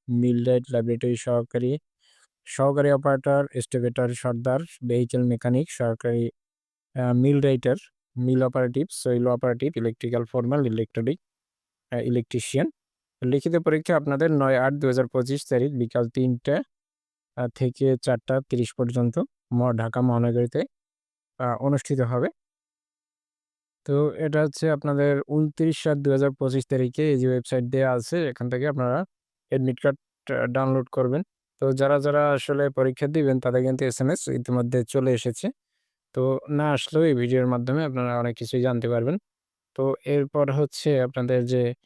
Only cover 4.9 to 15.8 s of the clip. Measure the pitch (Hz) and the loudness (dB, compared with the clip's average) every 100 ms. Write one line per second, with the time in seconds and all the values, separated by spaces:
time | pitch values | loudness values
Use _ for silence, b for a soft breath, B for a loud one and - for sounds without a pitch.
4.9 | 120 120 127 123 117 123 127 160 - 117 | 0 0 0 0 0 0 0 -2 -4 -4
5.9 | 113 123 117 117 - _ _ _ _ _ | -2 -2 0 -2 -6 _ _ _ _ _
6.9 | 127 123 123 139 143 139 131 123 156 - | -4 0 4 4 4 2 2 0 -2 -4
7.9 | _ _ 123 123 127 127 131 127 131 170 | _ _ -4 0 2 2 0 -2 -2 -6
8.9 | - 131 123 123 123 127 120 135 117 113 | -4 -2 0 2 0 -2 -2 -4 -2 -4
9.9 | 113 120 120 117 127 120 143 127 110 110 | -4 -4 -4 -2 -2 0 0 0 -2 -4
10.9 | - 117 165 _ _ _ _ _ _ _ | -4 -4 -4 _ _ _ _ _ _ _
11.9 | 120 120 120 113 120 - 135 311 - _ | -6 -2 -2 -2 -6 -2 -2 -2 -4 _
12.9 | _ _ _ 127 139 170 165 165 156 - | _ _ _ 0 0 2 0 2 0 2
13.9 | 160 147 139 165 151 135 131 131 143 135 | 0 0 0 2 4 4 4 2 2 0
14.9 | 127 120 131 123 143 - 123 139 135 | 2 2 0 -2 -4 0 0 0 -2